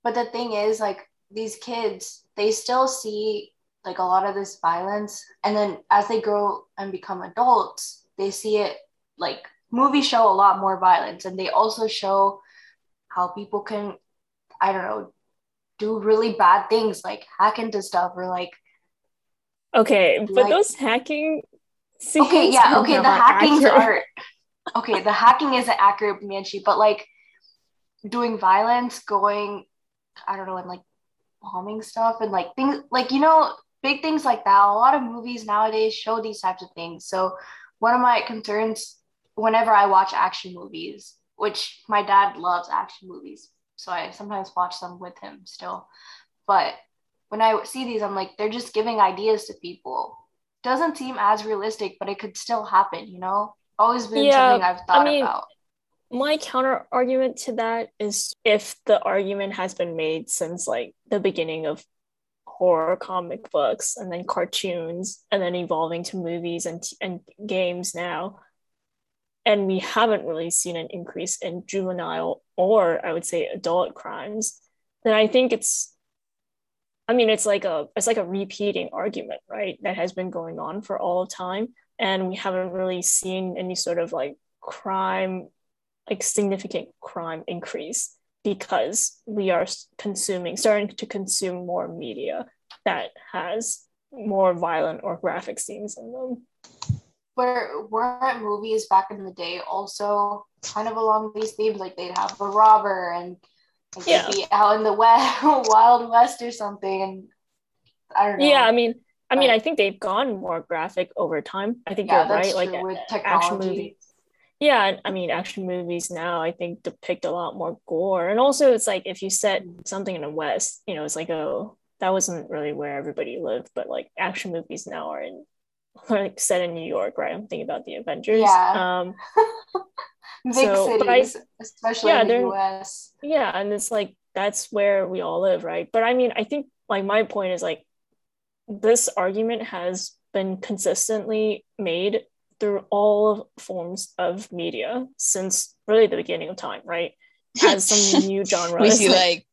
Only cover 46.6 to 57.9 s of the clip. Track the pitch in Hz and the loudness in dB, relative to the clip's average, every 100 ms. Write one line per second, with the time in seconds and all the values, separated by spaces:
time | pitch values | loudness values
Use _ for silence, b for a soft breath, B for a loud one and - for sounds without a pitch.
46.6 | - - _ _ _ _ _ 214 226 214 | 2 -4 _ _ _ _ _ 0 2 2
47.6 | - 262 247 220 208 190 185 - 214 233 | -2 -8 -6 -4 -4 -4 -6 -4 -4 -4
48.6 | 233 214 220 220 190 180 220 208 214 - | -4 -2 0 4 2 4 2 0 -2 -14
49.6 | 175 - - - - - _ _ _ _ | -16 -14 -8 -6 -6 -10 _ _ _ _
50.6 | 247 262 330 294 262 247 202 214 214 208 | -2 0 0 -2 -8 -2 2 2 0 -4
51.6 | 214 220 196 - 196 196 214 - - 233 | -4 -6 -8 -8 -8 -8 -10 -12 -6 -6
52.6 | 208 190 196 - 214 180 185 202 208 - | 0 2 2 -2 -12 -10 -4 -2 -4 -8
53.6 | _ - 226 240 214 226 277 269 254 247 | _ 2 2 2 -2 2 6 8 8 6
54.6 | 180 180 - 180 294 294 262 - - _ | 4 -2 4 4 6 2 0 -4 -8 _
55.6 | _ _ _ _ _ 247 285 302 - 254 | _ _ _ _ _ -4 -2 -2 -2 -2
56.6 | 262 262 - 254 254 262 254 247 - 226 | 0 0 -2 0 2 2 0 -4 -6 -4
57.6 | 226 233 226 | -2 -4 -6